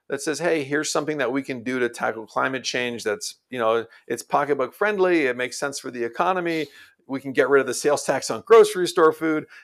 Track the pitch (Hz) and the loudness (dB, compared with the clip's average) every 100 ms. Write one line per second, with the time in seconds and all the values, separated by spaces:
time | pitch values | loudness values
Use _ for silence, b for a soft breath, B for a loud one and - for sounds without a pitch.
0 | - 139 - 139 170 165 135 147 147 165 | -10 -6 -4 -2 0 0 0 -2 -2 -2
1 | 151 151 123 135 135 131 113 127 120 117 | -2 -2 -2 -2 -4 -8 -6 -2 -2 -2
2 | 120 113 107 - 131 131 123 131 123 117 | -6 -6 -8 -4 -2 -4 -4 -4 -4 -4
3 | 104 104 - - _ 127 110 113 113 b | -4 -4 -6 -14 _ -2 2 2 0 b
4 | - 123 - 143 143 143 135 - 208 208 | -8 -8 -2 0 0 0 -2 -2 -2 2
5 | 185 170 135 123 123 - 143 135 135 123 | 2 2 2 -2 -6 -6 -8 -6 -10 -6
6 | 117 - 175 185 170 160 147 B B B | -6 -2 -2 0 -2 -4 -6 B B B
7 | - 135 139 127 131 139 131 117 147 143 | -12 -10 -4 0 4 4 4 0 0 0
8 | - 139 - 113 - 226 214 190 175 185 | 0 -2 -4 -6 6 8 8 4 -2 4
9 | 160 160 160 156 151 B | 4 4 0 -2 -4 B